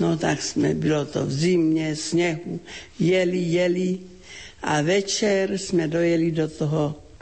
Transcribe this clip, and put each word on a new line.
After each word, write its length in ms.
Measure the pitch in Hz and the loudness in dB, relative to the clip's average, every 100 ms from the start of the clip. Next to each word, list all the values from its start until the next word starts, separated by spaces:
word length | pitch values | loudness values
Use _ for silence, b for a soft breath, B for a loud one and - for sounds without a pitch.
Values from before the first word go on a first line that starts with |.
No, 160 | 170 160 | 0 0
tak 260 | 165 151 | 0 -2
jsme, 320 | - - 147 | -2 0 0
bylo 300 | 156 156 151 | 0 0 0
to 220 | - - 143 | -2 -4 -2
v 60 | |
zimě, 640 | 139 175 175 160 160 156 151 | 0 2 4 4 2 0 -4
sněhu, 640 | - 170 175 156 - 170 - B B - | -2 0 0 -2 -6 -10 -10 B B -2
jeli, 400 | 160 185 180 180 | 2 4 2 0
jeli 600 | 170 175 180 180 185 185 - - B B B B | 0 2 2 2 0 -2 -8 -20 B B B B
a 200 | - 151 | -2 0
večer 760 | 147 202 196 - 214 196 196 190 | 2 2 0 0 2 2 0 -2
jsme 300 | - 175 156 | 0 0 0
dojeli 420 | 170 170 170 165 | 0 2 2 2
do 180 | 160 156 | 0 -2
toho 460 | - 151 156 147 151 - - | -2 -2 0 -2 -4 -16 -20